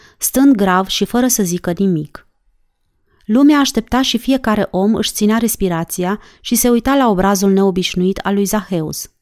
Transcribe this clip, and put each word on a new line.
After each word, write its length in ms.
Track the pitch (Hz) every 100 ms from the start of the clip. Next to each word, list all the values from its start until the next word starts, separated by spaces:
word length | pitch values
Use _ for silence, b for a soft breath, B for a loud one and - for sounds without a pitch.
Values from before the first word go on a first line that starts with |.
| b b
stând 380 | - 254 277 240
grav 320 | 196 185 190
și 180 | - 190
fără 220 | 240 254
să 160 | 233
zică 300 | 185 175 - 170
nimic. 500 | 196 165 151 - _ _ _ _ _ _ _ _ _ _ -
Lumea 340 | 226 285 294
aștepta 420 | 269 - - 240
și 160 | 262 233
fiecare 500 | - 262 247 214 -
om 240 | 180 202 226
își 160 | 214
ținea 260 | - 208 220
respirația 840 | 226 - 185 170 165 - 180 208 b b
și 140 | - 233
se 140 | 247
uita 260 | 240 262 277
la 140 | 247
obrazul 420 | 185 190 202 196
neobișnuit 640 | 190 196 185 175 - 185 196
al 160 | -
lui 120 | 202 196
Zaheus. 680 | 214 190 180 156 143 - _